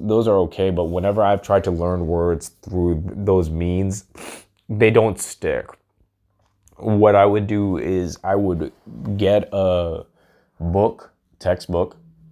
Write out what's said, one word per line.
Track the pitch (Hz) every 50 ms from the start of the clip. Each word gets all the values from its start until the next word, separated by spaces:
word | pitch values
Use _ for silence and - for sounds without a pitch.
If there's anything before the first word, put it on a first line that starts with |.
| -
those | 107 107 113 113
are | 113 104 98
okay, | 90 82 - - 95 95
but | 90 87 85
whenever | 82 85 90 90 101 101 110 104
I've | 101 101 98
tried | - - 101 98 90
to | 98
learn | 87 82 85 90 90 90 87
words | 78 85 85 85 87 85 82 - - _ _
through | - 90 92 90 87 87 85 78
th-, | 87 95 -
those | 101 101 101 95 92 85 78
means, | 78 80 85 87 90 92 98 98 95 101 - _ _ - - - - - - _ _ _ _ -
they | 110 104 117 110
don't | 113 117 110 110 90 -
stick. | - - - - - 82 67 58 - - - _ _ _ _ _ _ _ _ _ _ _ _ _ _ _ _ _ _ _ _
What | - - 110 107 104 104 104 101
I | 101 101
would | 104 101 107 101
do | 104 107 104 101 98 92
is | 82 57 82 92 92 90 82 76 - -
I | 92 98
would | 101 101 95 90 82 80 - - _ _ - - - - 107 101
get | 98 104 95 101 104 - -
a | - 101 95 92 90 87 87 85 80 80 - _ _ _ _ _ _ _ _ _ _ _
book, | 85 85 87 98 104 113 - - - - _ _ _ _ _ _
textbook, | - 92 90 90 - - 90 85 92 - - - _ - _ _ - -